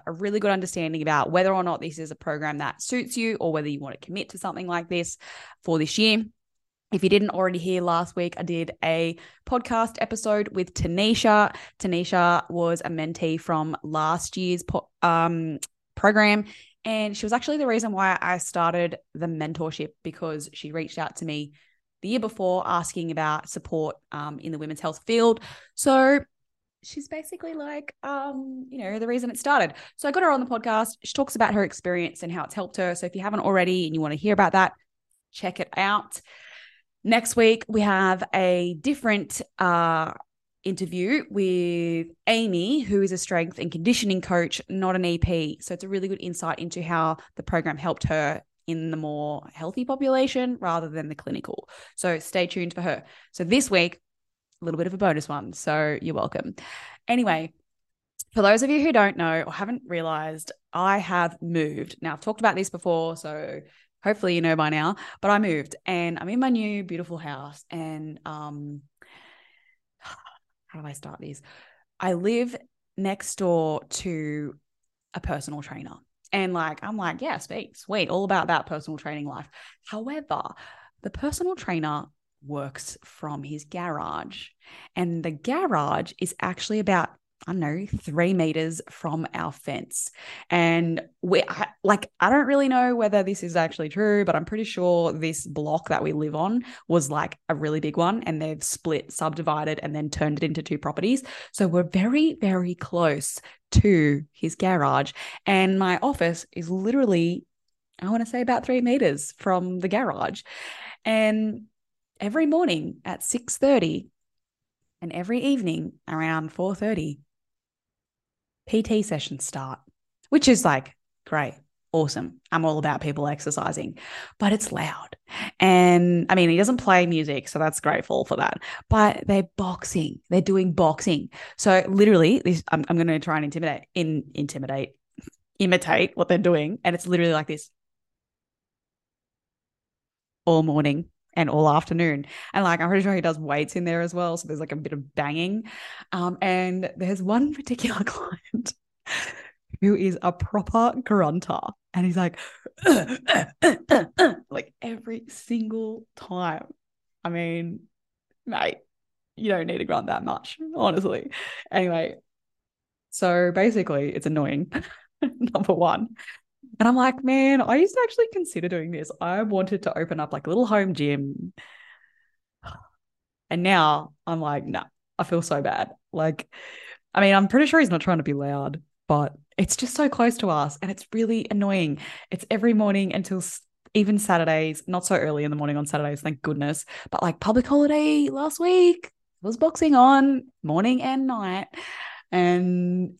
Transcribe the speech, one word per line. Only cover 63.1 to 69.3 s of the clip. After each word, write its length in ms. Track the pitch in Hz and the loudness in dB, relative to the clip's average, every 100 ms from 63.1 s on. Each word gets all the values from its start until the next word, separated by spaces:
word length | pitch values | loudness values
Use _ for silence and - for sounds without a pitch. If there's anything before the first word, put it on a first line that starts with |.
| 165 | -6
so 420 | 156 151 147 143 147 _ _ _ | -10 -10 -10 -12 -16 _ _ _
hopefully 320 | 196 214 185 | -2 0 2
you 60 | 170 | 2
know 160 | 165 160 | 2 2
by 140 | 151 | 2
now, 260 | 151 160 202 - - | 2 0 -4 -10 -4
but 100 | 196 | 2
I 80 | 208 | 4
moved 380 | 208 156 151 - | 2 -2 -4 -10
and 340 | - 175 170 170 | -4 -2 -2 -4
I'm 120 | 175 | -4
in 100 | 240 | 0
my 80 | 262 | 2
new 360 | 233 214 202 | 2 0 -4
beautiful 340 | 180 165 170 170 | -6 -8 -8 -10
house. 480 | 160 135 147 147 - | -10 -10 -12 -18 -14
And, 480 | 170 160 156 156 147 | -10 -10 -10 -12 -12
um, 560 | - 151 151 147 147 147 143 _ - - - | -14 -12 -12 -12 -12 -14 -18 _ -20 -20 -20